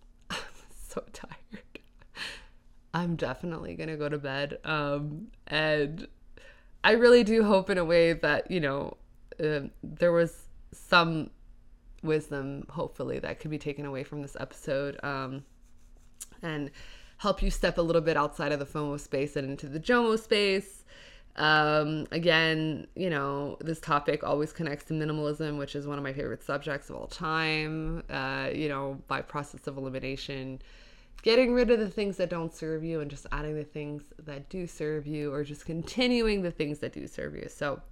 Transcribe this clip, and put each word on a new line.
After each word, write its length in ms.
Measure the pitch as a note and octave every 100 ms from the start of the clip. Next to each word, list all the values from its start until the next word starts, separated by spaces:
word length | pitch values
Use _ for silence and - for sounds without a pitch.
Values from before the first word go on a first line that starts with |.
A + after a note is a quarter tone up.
| -
<laughs> 220 | - -
I'm 80 | - - - - - -
so 160 | - -
tired. 240 | - - - - - - - - - - - - - - - - - -
I'm 220 | E3 F3 D#3+
definitely 600 | C3+ C3 F3 E3 - E3
gonna 220 | D#3+ D3+
go 120 | D3
to 80 | D3
bed. 420 | C#3 C3+ C#3+ - D#3+
Um, 640 | D#3 C#3+ C#3+ D3 D3+ A3 - -
and 600 | D3 D#3 D3+ D3 D#3+ - - - - - - - -
I 80 | G3
really 320 | A#3 A#3+ B3
do 200 | G#3 A3+
hope 260 | G#3 G3 F#3+
in 80 | F#3
a 80 | D#3+
way 280 | E3+ E3
that, 380 | E3 D3+ D3 -
you 80 | F3+
know, 380 | C#3+ C#3 - - - - - -
um, 300 | D#3 D3+ C#3 -
there 300 | - D#3 F3
was 360 | E3+ E3 - - - -
some 560 | - - F3+ E3 D#3+ - - - - - - - -
wisdom, 640 | D#3+ D#3 D3 C#3+ C3+ C#3 C#3
hopefully, 500 | D#3 C#3+ - C3 C3+
that 200 | D3+ E3
could 100 | D#3
be 80 | D3+
taken 280 | D3 C#3+ C#3+
away 180 | C3+
from 180 | C#3+ D3
this 140 | C#3+ -
episode, 600 | C3+ - - C#3 C#3+ C#3
um, 400 | C#3+ C#3 C3 C3+ C#3 - - - - - - - - -
and 300 | E3+ D#3 C#3+ - - - - -
help 240 | G3+ F#3+
you 80 | G3
step 280 | - F#3 F3
a 40 |
little 200 | E3 E3
bit 160 | D#3 D3+
outside 340 | D3 - D3
of 80 | D3
the 60 | C#3+
fomo 340 | D#3 D3 D3
space 360 | - C3+ D3 D3
and 140 | C3+
into 180 | C#3 D3
the 120 | D#3
jomo 400 | G3 B3 A#3 A3
space. 640 | - G#3 G3+ F#3+ G3 - - - - - - -
Um, 720 | D#3 D#3 D3+ D3+ D3+ D#3 -
again, 760 | D#3+ E3+ D#3+ D#3+ D#3 D#3 D3 - -
you 140 | F#3
know, 480 | D3 C#3 C#3+ C#3+ -
this 180 | D#3 D#3+
topic 420 | - C#3+ D3+ D3+
always 300 | - C#3+ D3+
connects 320 | - D#3+ D3 -
to 80 |
minimalism, 640 | D#3 D3+ D3+ D3 D3+ D#3 D3
which 180 | C#3 D3
is 120 | C#3+
one 100 | C#3+
of 60 |
my 80 | C3+
favorite 320 | C3+ B2+ A2+
subjects 460 | - C#3+ D3+ C#3+ -
of 80 | A#1
all 100 | -
time. 960 | - E3 D#3+ D#3 D#3 D#3 D#3 D#3 E3 -
Uh, 400 | C#3+ C3+ C3+ C3+
you 140 | C#3+ D3+
know, 340 | C#3 C#3 C#3 -
by 140 | C3+
process 440 | - D3 C#3+ C#3 -
of 100 | C3+
elimination, 840 | C3+ C3 C3 C3+ - C3+ C3 C3 - - - - - -
getting 320 | A3 A#3 B3+
rid 160 | B3 A#3
of 100 | A#3
the 100 | G#3+
things 280 | F3+ G3+ F#3
that 120 | F3
don't 240 | F3 E3
serve 300 | - D#3+ D#3+
you 160 | D#3+ E3
and 120 | D3
just 160 | C#3 -
adding 240 | C#3 D3+ D3+
the 80 |
things 380 | D3 D#3 D3 D3 - -
that 260 | D#3 C#3+ C#3
do 160 | F#3+ E3+
serve 400 | - D3+ D#3 D3
you, 260 | D3+ D3
or 120 | D3
just 220 | C#3+ D3+ -
continuing 760 | E3 E3+ - B3 A#3+ A3 G3+
the 100 | F3+
things 280 | - D3+ D3
that 120 | C#3
do 140 | - C#2
serve 280 | - - D3
you. 120 | -
So, 320 | - D3 C3+ -